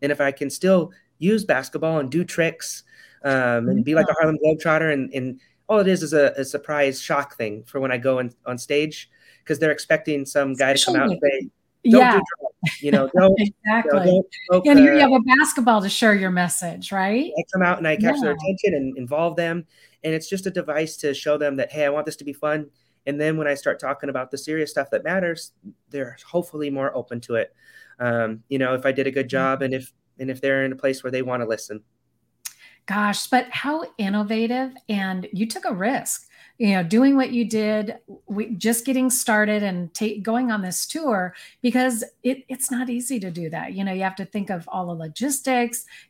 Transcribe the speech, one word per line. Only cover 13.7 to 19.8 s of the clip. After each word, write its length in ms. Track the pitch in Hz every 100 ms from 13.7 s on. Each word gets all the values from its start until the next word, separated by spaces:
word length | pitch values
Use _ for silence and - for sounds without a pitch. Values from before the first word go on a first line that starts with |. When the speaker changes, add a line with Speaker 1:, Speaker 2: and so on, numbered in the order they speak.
| 170
Speaker 1:
you 60 | 156
know, 80 | 143
Speaker 2:
Exactly. 40 |
Speaker 1:
"don't 220 | 180 185 185 - -
smoke," 160 | 180 294
Speaker 2:
And 120 | 277
here 140 | 285
you 80 | 294
Speaker 1:
uh, 60 | 254
Speaker 2:
have 20 |
a 80 | 262 254 269
basketball 440 | 294 277 233 214
to 60 | 196
share 240 | - 226
your 160 | 202 190
message, 600 | 180 175 - 170 180 185
right? 400 | 196 190 233 330 165
Speaker 1:
I 40 | -
come 100 | 185
out 160 | 175 175
and 100 | 160
I 80 | 156
catch 240 | 165 -
their 100 | 151
Speaker 2:
Yeah. 20 |
Speaker 1:
attention 420 | 147 190 190 202
and 220 | 147 135 131
involve 400 | 123 147 170 165
them. 300 | 165 170 160 _